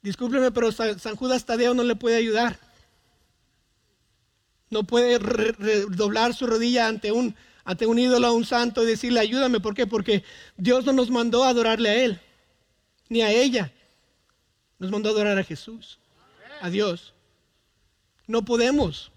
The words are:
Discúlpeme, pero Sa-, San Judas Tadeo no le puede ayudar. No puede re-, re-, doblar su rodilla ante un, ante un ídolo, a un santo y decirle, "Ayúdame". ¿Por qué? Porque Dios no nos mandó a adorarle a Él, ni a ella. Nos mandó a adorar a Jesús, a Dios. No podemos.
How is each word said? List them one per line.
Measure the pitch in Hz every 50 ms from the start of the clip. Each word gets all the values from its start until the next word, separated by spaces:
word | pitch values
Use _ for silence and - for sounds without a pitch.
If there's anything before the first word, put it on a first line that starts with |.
Discúlpeme, | - 202 185 - 247 240 247 277 254 254
pero | - 240 233 226
Sa-, | 214 - 226 220 208 185
San | - 226 214
Judas | 208 262 254 254 254 -
Tadeo | - 233 226 240 247 247
no | 254 240
le | 240 233
puede | 208 - 233 226
ayudar. | 233 233 226 214 220 240 233 - - _ _ _ _ _ _ _ _ _ _ _ _ _ _ _ _ _ _ _ _ _ _ _ _ _ _ _ _ _ _ _ _ _ _ _ _ _ _ _ _ _ _
No | 220 214 214
puede | - 240 240 240 240 240 240
re-, | 202 - 247 226 214 220 226
re-, | 208 196 220 220 208 196 208
doblar | 185 175 208 202 214 220 226 240 240
su | - 269
rodilla | 233 226 226 233 240 247 247 233 220
ante | 220 214 - 208
un, | 214 233 254 226 202 - - _ _ _ _
ante | - 185 170 233 220
un | 226 233
ídolo, | 247 254 247 240 247 240
a |
un | 233 233 233
santo | - 247 240 240 240 - - 226
y |
decirle, | 226 226 214 - 240 240 233
"Ayúdame". | 220 214 233 262 277 254 247 220
¿Por | 185 220 202
qué? | - 247 196
Porque | 226 220 185 - 208 196 - - - - - - _ -
Dios | 185 208 247 262 247
no | 269 269
nos | 262 254 220
mandó | 254 240 233 240 226 240 262
a | 262
adorarle | 247 240 226 226 226 220 233 214
a | 208
Él, | 233 262 240 202 170 _ _ _ _ _ _ _ _ _ _ _ _ _ _ _ _ _ _
ni | 226 233 226
a | 214
ella. | 214 233 262 277 247 233 190 135 _ _ _ _ _ _ _ _ _ _ _ _ _ _ _ _ _ _ _ _ _ _
Nos | 185 185
mandó | 208 208 214 208
a |
adorar | 220 214 208 208 202 196
a | 190
Jesús, | - 160 135 - - 226 226 - - - _ _ _ _ _ _ _ _ _ - 240 285 302
a | 277 175
Dios. | 175 196 208 202 170 175 - - _ _ _ _ _ _ _ _ _ _ _ _ _ _ _ _ _ _ _ _ _ _ _ -
No | 220 233 208
podemos. | 226 240 233 233 247 277 285 262 175 143 - - - _